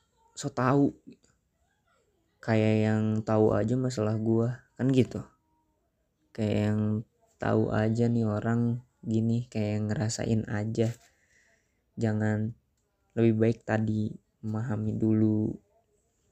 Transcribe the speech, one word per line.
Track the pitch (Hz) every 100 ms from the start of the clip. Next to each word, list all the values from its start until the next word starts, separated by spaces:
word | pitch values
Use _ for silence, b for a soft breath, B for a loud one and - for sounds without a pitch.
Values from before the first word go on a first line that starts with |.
| _ _ _
so | - 143
tau. | - 127 143 139 - - - _ _ _ _ _ _ _ _ _ _ _ _
Kayak | - 110 110 110
yang | 107 110 107 110
tahu | 110 110 110
aja | 107 110 127
masalah | 127 120 107 110
gua, | 113 113 117 123 _
kan | - 127
gitu. | 131 113 - - _ _ _ _ _ _ _ _ _ _
Kayak | - 107 107 104
yang | 107 107 107 - _ _ _
tahu | 110 110 110
aja | 110 110 113 120
nih | 117 110
orang | 104 113 117 120 120 - _ 117
gini, | 113 113 117 120
kayak | 110 104 107
yang | 107
ngerasain | 104 110 110 113 110 -
aja. | 104 107 113 113 - b b b b b b b b _ -
Jangan, | 110 107 107 107 110 - _ _ _ _ _
lebih | 117 117 110
baik | 113 117
tadi | - 110 110 107 107 - _ _
memahami | 107 107 127 107 107 110
dulu. | 110 110 110 107 107 - - _ _ _ _ _ _